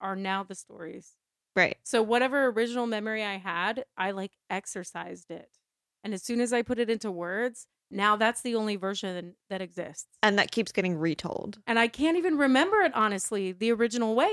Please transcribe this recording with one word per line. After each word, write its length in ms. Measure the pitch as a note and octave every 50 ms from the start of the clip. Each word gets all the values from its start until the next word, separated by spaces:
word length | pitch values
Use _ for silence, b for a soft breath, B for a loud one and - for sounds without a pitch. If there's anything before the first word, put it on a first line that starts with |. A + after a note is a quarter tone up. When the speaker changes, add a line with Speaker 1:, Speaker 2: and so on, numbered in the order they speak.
Speaker 1:
are 160 | - G3 F#3+
now 260 | F#3+ G3 F#3+ F#3+ G3 G3
the 120 | F#3+ F#3+
stories. 580 | - - - - - E3+ D#3+ F3+ F#3 - - _ _ _ _ _ _ _ _ -
Speaker 2:
Right. 220 | F#3+ F3+ - - _ -
Speaker 1:
So 180 | - - A#3 A3
whatever 440 | G#3+ A#3 A#3+ B3+ C4 C4 C#4+ C4+
original 400 | B3+ G#3+ A3 A#3 A#3 A#3+ B3 A#3+
memory 380 | A#3 A3 G#3 G#3 A3 A3 A3 G#3+
I 140 | G3+ G3 F#3+
had, 460 | F#3 G3 E3+ E3+ F3+ G#3 A3+ B3+ - _ _
I, 140 | - F#3 G3
like, 220 | G3 G3 F#3+ G3+ _ _ _ -
exercised 800 | F#3 F#3+ - - - F#3+ F3+ - - E3+ F3 F3+ F3 F3+ - -
it. 180 | E3 E3 D3+ - _ _ _ _ _ _ _ _ _ _ -
And 80 | G#3 G#3
as 80 | F#3 -
soon 180 | - A#3 A#3
as 120 | B3 A3+ B3
I 100 | A#3+ A#3
put 160 | - B3+ A3+
it 120 | A#3+ G#3+
into 200 | A#3 G#3+ - G#3+
words, 560 | F#3 E3+ F3 E3+ F#3 G#3 A#3+ B3+ A#3 - - _ _ _ _ -
now 240 | G3 F#3+ G3+ G#3 G#3+
that's 260 | G#3 A3 A3+ A#3 - -
the 120 | B3 A#3
only 200 | A3 G#3+ G#3+ G#3
version 600 | F#3+ F#3 F#3+ G3+ F#3+ - F#3+ F3+ F3+ F3 F3 F#3 _ _ -
that 140 | G3 F#3 F#3+
exists. 440 | E3+ E3+ F3+ E3+ - D#3 - - - _ _ -
Speaker 2:
And 160 | G#3+ G3+ G3+
that 120 | - -
keeps 200 | - A#3 G3+ -
getting 260 | - - F#3 F#3 F3
retold. 600 | D3+ D#3+ E3 D3+ - - E3+ - - - G#3 G3+ - -
Speaker 1:
And 120 | - A#3 A3+
I 100 | A#3 A#3
can't 280 | A3+ - C#4+ D#4+ E4
even 200 | F4+ E4+ F#4 D#4
remember 440 | C#4+ C#4+ C4+ C4 C4 D#4+ F#4+ G#4+ G#4+ F#4+
it, 100 | D#4 B3+
honestly, 580 | - G#3+ G#3+ G3+ F#3+ - - A3 G3+ F#3+ F#3 F#3
the 200 | F3+ A3 A3+ A#3
original 420 | G#3+ A#3 A#3 G#3+ A#3+ A#3 A3 A3
way 120 | A#3 D4+ G4+